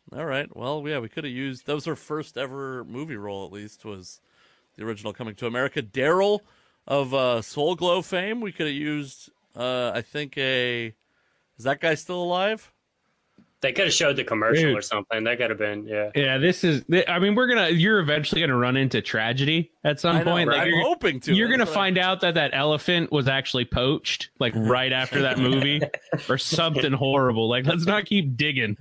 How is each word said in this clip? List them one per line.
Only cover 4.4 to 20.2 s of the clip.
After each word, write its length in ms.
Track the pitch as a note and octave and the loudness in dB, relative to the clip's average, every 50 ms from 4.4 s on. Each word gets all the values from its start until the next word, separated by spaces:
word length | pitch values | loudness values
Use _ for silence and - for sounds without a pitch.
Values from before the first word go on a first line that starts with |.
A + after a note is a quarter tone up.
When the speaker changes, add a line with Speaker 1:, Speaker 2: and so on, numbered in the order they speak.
| _ _ _ _ _ _ _ | _ _ _ _ _ _ _
Speaker 1:
the 80 | - G#2+ | -10 -8
original 280 | A2+ A2+ G#2 G#2+ A2 G2+ | -8 -8 -8 -8 -10 -10
Coming 220 | - B2+ A2 G#2 | -8 -10 -12 -10
to 100 | - B2 | -8 -8
America. 360 | A#2+ A2+ B2 C3 C#3 - D#3 B2+ | -4 -2 -2 -2 -2 -4 -6 -8
Daryl 580 | G#2 - B2+ B2+ D3 E3+ F#3 G3 G#3 G#3 G3+ - _ _ _ _ _ _ _ _ | -6 -4 -2 0 2 2 2 2 2 0 0 -2 _ _ _ _ _ _ _ _
of, 280 | - C3+ C#3+ C#3 B2+ C3 | -2 -2 0 0 0 0
uh, 260 | C3+ C3 B2+ A#2+ A#2 G#2+ | 2 2 2 2 0 -2
Soul 320 | - - D3 D3 E3 F3+ | -4 -4 -2 0 0 0
Glow 260 | D#3 E3+ F3+ F3 F#3 E3 | 0 2 2 2 2 0
fame, 380 | - - F3+ F#3 G#3 A3 B3 | -2 -4 -4 -2 -4 -4 -6
we 120 | A3+ G3+ D3+ | -6 -8 -6
could 140 | - E3+ | -4 -4
have 100 | D3+ C#3 | -4 -4
used, 540 | C#3+ D3+ D3+ D3+ D3 C#3+ C3+ - - - - _ _ _ _ _ | -4 -4 -4 -4 -4 -6 -8 -12 -18 -20 -20 _ _ _ _ _
uh, 340 | - A#2+ B2+ B2+ B2+ B2 A#2 G2 | -6 -4 -2 -2 0 -2 -2 -2
I 80 | A#2 A2 | -4 -6
think 340 | - - D3 D3 C3+ - D3 | -6 -8 -8 -8 -6 -4 -4
a, 540 | C3+ C3 C3 B2+ B2 B2 A#2+ A#2+ A#2 A2+ A2 _ _ _ _ _ _ _ _ _ _ _ _ | -2 0 0 0 0 0 -2 -4 -4 -8 -10 _ _ _ _ _ _ _ _ _ _ _ _
is 80 | - A2 | -6 -4
that 160 | C3 F#3+ F#3 | -2 -2 0
guy 140 | - E3 D#3 | 0 0 0
still 280 | D3+ - - F3+ F3+ F3 | 0 -2 -6 -6 -4 -2
alive? 500 | F3 F3 F3+ F#3+ G#3 A3 G#3+ - - _ _ _ _ _ _ _ _ _ _ _ _ _ _ _ _ _ _ | -2 0 0 0 0 -2 -4 -8 -14 _ _ _ _ _ _ _ _ _ _ _ _ _ _ _ _ _ _
Speaker 2:
They 120 | - C3+ B2+ | -2 -2 0
could 140 | F#3+ G3 | 2 2
have 60 | E3 - | 2 2
showed 220 | - E3+ D3 C#3 | 2 2 2 2
the 80 | B2+ B2 | 2 0
commercial 440 | - - G#2+ G#2 A2+ C3+ D#3+ D#3+ D3+ | -2 0 2 2 4 4 6 4 4
Speaker 3:
Dude. 100 | B2 G#2+ | 2 2
Speaker 2:
or 40 | G2+ | 0
something. 420 | - A2+ G#2 G2 - A2+ A2 A2 | -2 -2 -4 -2 -2 -2 0 0
That 140 | A#2 A#2+ A#2+ | 0 0 0
could 120 | B2 A2+ | 0 -2
have 80 | A2 G2+ | 0 0
been, 260 | G#2+ G#2 G#2 G#2 G#2+ | -2 -2 -2 -4 -6
yeah. 260 | A2 G#2+ G#2 G#2 G#2 - | -4 -4 -2 -2 -2 0
Speaker 3:
Yeah, 240 | C#3 C#3+ C3+ C3 C3+ | 0 2 2 2 2
this 240 | C#3+ F3+ F3+ - - | 2 2 2 2 2
is, 220 | F3 D3+ C3 - - | 2 2 0 0 2
th-, 200 | D#3+ F#3 - - | 2 2 4 2
I 100 | F3 F3 | 2 2
mean, 160 | F#3+ G3+ G#3 | 2 2 4
we're 140 | A3+ B3+ B3 | 4 4 4
gonna, 220 | B3 A3+ F#3+ D#3+ | 4 2 2 4
you're 280 | E3+ E3 E3 G#3+ A3 G3+ | 4 4 4 6 4 4
eventually 420 | E3+ C#3+ D3+ D#3 D3 - - D#3 | 4 2 2 0 0 0 0 0
gonna 160 | E3 D3+ C3 | 2 2 2
run 200 | B2 A#2+ B2+ B2+ | 2 2 2 2
into 260 | C3+ C3+ C3 - A2+ G2+ | 2 2 2 0 0 -2
tragedy 680 | - - A2 A2 A2+ B2 C3 C#3 C#3+ D#3 E3 E3 - _ _ - | 0 -2 0 0 0 0 0 0 2 2 0 0 -4 _ _ -2
at 160 | D3 D3 C#3 | -2 -2 0
some 160 | - E3+ E3+ | 0 2 2
Speaker 1:
I 40 | D#3+ | 2